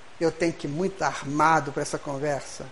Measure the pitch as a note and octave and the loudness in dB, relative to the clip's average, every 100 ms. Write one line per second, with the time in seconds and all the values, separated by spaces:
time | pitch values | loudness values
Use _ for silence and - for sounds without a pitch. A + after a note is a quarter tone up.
0 | - - E3 D#3+ E3+ D#3 D3+ D3 F#3+ - | -14 0 0 2 0 0 -4 0 -2 0
1 | D3 - C#3 D3 D#3 D#3+ C#3+ C#3+ D3 D3+ | -2 -2 -2 4 6 6 4 -2 -2 -4
2 | D3 C3+ D3 C3+ - - C#3 | -4 -4 -2 -2 -4 -12 -12